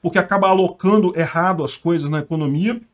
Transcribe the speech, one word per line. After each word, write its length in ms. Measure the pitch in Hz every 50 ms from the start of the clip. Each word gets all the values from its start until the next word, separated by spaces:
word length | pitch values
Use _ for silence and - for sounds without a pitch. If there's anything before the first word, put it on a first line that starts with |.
porque 180 | - 165 - 190
acaba 300 | 180 - 196 190 190 190
alocando 640 | 190 190 185 180 - - - 190 214 214 190 180 170 165
errado 460 | 160 - - 165 175 190 180 160 139
as 120 | 127 -
coisas 320 | - - 170 170 165 143 143
na 120 | 156 151
economia. 600 | 147 - 165 156 151 143 139 156 196 226 233 233 - _